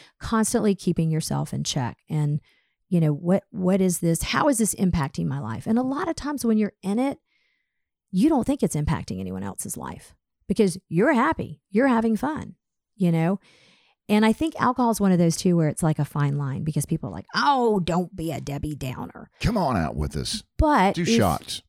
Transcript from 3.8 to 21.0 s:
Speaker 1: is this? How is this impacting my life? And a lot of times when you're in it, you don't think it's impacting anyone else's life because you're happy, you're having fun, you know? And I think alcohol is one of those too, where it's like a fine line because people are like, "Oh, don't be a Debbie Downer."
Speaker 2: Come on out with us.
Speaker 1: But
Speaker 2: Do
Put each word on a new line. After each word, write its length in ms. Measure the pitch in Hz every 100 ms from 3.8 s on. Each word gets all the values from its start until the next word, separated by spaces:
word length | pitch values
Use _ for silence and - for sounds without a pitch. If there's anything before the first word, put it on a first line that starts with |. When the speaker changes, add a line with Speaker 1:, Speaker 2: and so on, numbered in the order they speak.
Speaker 1:
is 200 | 185 170
this? 240 | 165 165
How 240 | - - 294
is 100 | 226
this 160 | 214
impacting 520 | - 185 170 139 - 165
my 120 | 143
life? 300 | 113 - -
And 100 | 226
a 40 |
lot 260 | 262 277 359
of 80 | 320
times 280 | 285 294
when 140 | 233 220
you're 160 | 208 -
in 160 | 190 214
it, 220 | 277 - _ _ _ _ _ _ _ _ _
you 140 | 185 294
don't 160 | 285
think 180 | 220 285
it's 140 | 180 151
impacting 440 | 151 101 - 92
anyone 220 | 92 95
else's 320 | 98 - -
life 400 | - 67 - - _ _ _ -
because 300 | 202 196 185 -
you're 240 | 160 269
happy, 480 | 226 294 - - 151 _
you're 180 | 202 269
having 260 | 233 226
fun, 420 | 214 269 - - - _ _ _
you 160 | - 175
know? 300 | 165 165 196 _ _ _ _ _ _ -
And 200 | 214 220
I 80 |
think 200 | 220 320 -
alcohol 300 | 233 254 233
is 100 | 214
one 120 | 196
of 60 | 175
those 160 | 170
too, 220 | - 185 170
where 140 | 156
it's 120 | -
like 160 | 160 151
a 60 |
fine 320 | 143 143 143 143
line 260 | 139 131
because 220 | - 151
people 240 | - 160 117
are 40 |
like, 120 | 87 -
"Oh, 460 | 185 262 269 240 202
don't 340 | 165 175 175
be 160 | 190 160
a 80 | 156
Debbie 340 | 139 143 151
Downer." 560 | 147 131 - - - - -
Speaker 2:
Come 160 | - 220
on 220 | 151 104
out 180 | 76 60
with 180 | 73
us. 280 | 76 62 - - -
Speaker 1:
But 380 | 302 277 190
Speaker 2:
Do 60 | 185